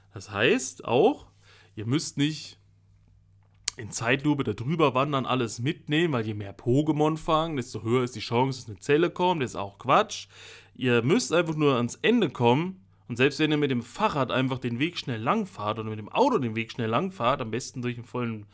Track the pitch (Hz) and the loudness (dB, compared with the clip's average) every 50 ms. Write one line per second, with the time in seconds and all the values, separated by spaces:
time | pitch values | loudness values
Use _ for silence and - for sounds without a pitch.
0 | _ _ - 101 98 - 101 98 110 147 220 262 247 - - - - - 113 131 | _ _ -16 -14 -12 -6 0 2 4 4 4 2 -2 -6 -10 -8 -2 2 4 6
1 | 175 247 294 - - - _ _ _ - - - - _ _ 110 104 113 127 143 | 6 6 4 0 -6 -18 _ _ _ -20 -20 -20 -20 _ _ -8 -2 0 0 0
2 | 143 - - 143 143 151 156 147 - - - - _ _ _ _ _ _ _ _ | -2 -2 0 0 0 0 0 -4 -10 -16 -18 -20 _ _ _ _ _ _ _ _
3 | _ _ _ _ _ _ _ _ _ _ _ _ _ - - - 113 98 - - | _ _ _ _ _ _ _ _ _ _ _ _ _ -10 -8 -8 -10 -10 -8 -4
4 | 117 117 131 135 139 151 147 135 127 113 104 - 113 135 170 160 160 139 113 127 | 0 0 0 2 2 0 0 0 -2 -4 -4 -4 -4 -2 0 2 2 2 2 2
5 | 139 151 143 135 117 - 123 131 120 110 - - 117 143 165 - - - 147 156 | 0 0 -2 -2 -2 -2 0 0 -2 -2 -4 -4 -4 -4 -4 -6 -6 -2 0 0
6 | 175 170 139 120 107 110 104 104 101 98 95 - - 117 123 143 151 151 151 147 | 2 0 0 -2 -2 -4 -6 -6 -10 -12 -14 -4 0 2 2 4 2 2 2 2
7 | 151 156 - 156 - - 160 156 160 165 156 135 117 - - 110 95 110 120 127 | 2 2 0 -2 0 0 2 2 0 0 -4 -6 -6 -6 -8 -6 -2 0 2 2
8 | 123 123 - 110 - - 120 120 131 135 131 - - - 101 - - - 143 156 | 0 -2 -4 -8 -6 -2 0 2 2 0 -2 -6 -10 -14 -14 -8 0 2 2 4
9 | 175 160 - - 180 180 175 160 127 104 - 85 101 98 - - - 120 147 190 | 2 0 0 0 0 0 0 0 -2 -4 -4 -6 -8 -8 -10 -6 0 2 4 4
10 | 214 - - - - - - - - - - - - - - - 131 123 120 117 | 2 0 -4 -12 -12 -16 -20 -20 -20 -20 -20 -20 -20 -20 -10 -2 0 2 4 4
11 | 110 135 185 254 247 - 156 170 170 160 160 156 151 143 135 117 120 120 - - | 4 4 4 2 2 2 2 2 2 2 0 2 4 4 4 2 0 -2 -4 0
12 | - 185 240 240 196 139 - - 120 117 123 147 170 190 185 - - _ _ _ | 2 2 4 4 2 0 0 2 4 4 4 4 0 -4 -8 -12 -20 _ _ _
13 | _ - 123 113 127 151 151 - 156 151 151 147 147 131 131 120 113 - - - | _ -6 0 2 2 2 4 2 2 2 2 2 2 0 0 -2 -4 -6 -2 -2
14 | 214 226 190 143 127 113 85 127 131 131 131 123 - 120 117 117 147 175 - - | 0 0 2 0 0 2 2 0 0 0 -2 -2 -4 -4 -2 -2 -2 -4 -4 -6
15 | - 143 120 110 110 139 196 226 208 185 - - 104 104 110 113 107 110 107 107 | -6 -6 -6 -2 -2 0 0 0 -2 -4 -8 -6 -4 -4 -4 -4 -4 -6 -6 -8
16 | 104 95 - 175 240 285 254 190 131 113 107 113 113 113 - - 117 110 113 135 | -8 -4 2 2 4 4 4 2 0 -2 -2 -4 -6 -6 -6 -4 -2 0 0 0
17 | 180 190 185 - 120 120 139 139 117 110 107 120 - - - 131 120 123 120 120 | 0 -2 -4 0 0 0 0 0 -2 -4 -6 -6 -6 -8 -8 -6 -6 -6 -6 -6
18 | 117 - - 123 123 117 113 107 104 - | -10 -8 -6 -4 -4 -4 -4 -6 -10 -16